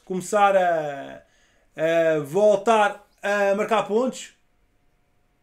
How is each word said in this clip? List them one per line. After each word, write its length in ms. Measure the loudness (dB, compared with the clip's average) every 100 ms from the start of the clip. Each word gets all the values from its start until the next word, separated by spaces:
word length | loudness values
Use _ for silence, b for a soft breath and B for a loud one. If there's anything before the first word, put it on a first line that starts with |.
| -10
Começar 500 | -10 -2 2 2 2
a, 680 | 2 -2 -4 -10 -14 -18 _ _ _ _ _ -4
a 440 | 0 2 2 0
voltar 880 | -2 2 2 2 2 2 2 -2 _ _
a 320 | -4 0 0 0
marcar 320 | 0 -2 0
pontos. 460 | -2 -2 -6 -16 _ _ _ _ _ _ _ _ _ _ _